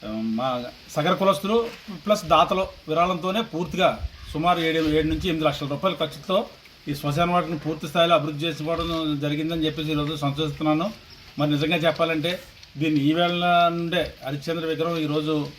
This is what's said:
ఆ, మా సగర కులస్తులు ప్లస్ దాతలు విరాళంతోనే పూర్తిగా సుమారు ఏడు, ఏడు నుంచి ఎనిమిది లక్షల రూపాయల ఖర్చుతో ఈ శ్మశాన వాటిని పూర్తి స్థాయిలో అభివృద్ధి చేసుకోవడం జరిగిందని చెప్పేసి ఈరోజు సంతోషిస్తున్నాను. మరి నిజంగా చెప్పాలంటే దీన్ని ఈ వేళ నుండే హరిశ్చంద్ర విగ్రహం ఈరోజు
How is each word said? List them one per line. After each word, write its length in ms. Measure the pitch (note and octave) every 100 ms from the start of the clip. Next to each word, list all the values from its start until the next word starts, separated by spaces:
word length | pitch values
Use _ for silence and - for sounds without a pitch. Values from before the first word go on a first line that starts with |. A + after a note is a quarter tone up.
ఆ, 40 | G#2+
మా 540 | A2 A2 A2 C3 B2 A#2+ - -
సగర 220 | - D#3
కులస్తులు 540 | F3+ G3 F#3+ G3 A3+ A#3 - - F3+ -
ప్లస్ 180 | G#3
దాతలు 420 | D#3+ D#3+ F3 F#3+ F#3+ - -
విరాళంతోనే 540 | D#3 F3 F3+ F3 G3+
పూర్తిగా 560 | A3+ D#3 F3 F3+ F3 A2+ - - -
సుమారు 280 | D3+ E3+ F3
ఏడు, 180 | D#3+ D#3+
ఏడు 280 | D#3 D3+ D#3
నుంచి 220 | D#3 F#3
ఎనిమిది 160 | D#3+
లక్షల 220 | D3+ C#3+ C#3+
రూపాయల 280 | C#3+ F#3+
ఖర్చుతో 520 | E3+ D#3 - - F#3+ - - - - -
ఈ 60 |
శ్మశాన 360 | C#3+ D3 C#3+ F3
వాటిని 280 | F3 D#3+ E3
పూర్తి 300 | D3+ D#3 D#3+
స్థాయిలో 260 | F3 E3+
అభివృద్ధి 320 | E3+ D3+ D3 E3
చేసుకోవడం 760 | D3 D#3 E3 E3 E3 D#3 D3
జరిగిందని 460 | D3 D3 D#3+ E3 D#3
చెప్పేసి 260 | D3 D#3
ఈరోజు 240 | D3+ D3 D#3
సంతోషిస్తున్నాను. 760 | C#3+ C#3 D#3 C#3+ D#3 D#3 F#3 A3 - - - -
మరి 120 | D3
నిజంగా 260 | D3 D#3 E3+
చెప్పాలంటే 640 | E3 D3+ E3 D#3+ D#3 F#3 - - - C#3
దీన్ని 240 | D#3+ D3+
ఈ 120 | C#3
వేళ 180 | D#3+ F3 F3 F3 F3 E3+
నుండే 460 | E3+ E3+ F3 D3+ - C3
హరిశ్చంద్ర 400 | C#3+ D3+ E3 E3
విగ్రహం 300 | D3+ E3 E3+
ఈరోజు 500 | D#3 D3+ D3+ D#3 C#3